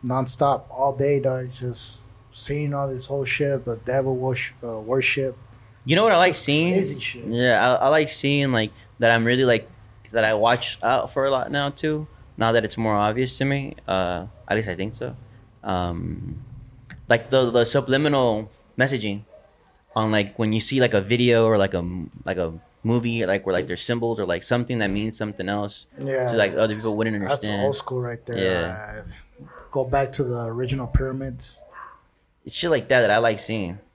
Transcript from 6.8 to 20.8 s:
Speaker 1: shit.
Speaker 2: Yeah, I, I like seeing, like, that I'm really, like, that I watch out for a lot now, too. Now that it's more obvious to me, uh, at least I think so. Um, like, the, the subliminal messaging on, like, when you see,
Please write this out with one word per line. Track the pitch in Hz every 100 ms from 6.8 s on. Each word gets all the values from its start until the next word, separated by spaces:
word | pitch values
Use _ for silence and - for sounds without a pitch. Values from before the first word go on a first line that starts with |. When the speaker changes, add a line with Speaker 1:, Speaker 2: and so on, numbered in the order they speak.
| 170 143
Speaker 1:
shit. | - 123
Speaker 2:
Yeah, | 104 117 127 110 120 123
I, | 135
I |
like | 156 151
seeing, | - 143 143 139
like, | 123 110 - - -
that | 117
I'm | 117
really, | 113 123
like, | 131 113 - - - - -
that | 113
I | 110
watch | 110 113 123 - -
out | 110 127 117
for | -
a | 135
lot | 131 -
now, | 143 143
too. | 143 156 151 156 - - -
Now | 113
that | 117
it's | 107 -
more | 113
obvious | 104 104 110 127 -
to |
me, | 135 139 139 - -
uh, | 95 90 87 98 - -
at | 104
least | 110
I |
think | 87 98
so. | - 127 127 - - - _
Um, | - 92 87 85 85 82 87 - - - - - - - -
like, | 117 -
the, | 131 123
the | 120
subliminal | 117 143 123 135 147 143 127 107 110 _ _ -
messaging | 131 135 107 101 107 - _ _ _ _ _ -
on, | 110
like, | 107 101 -
when | 110
you | 110
see, | - 135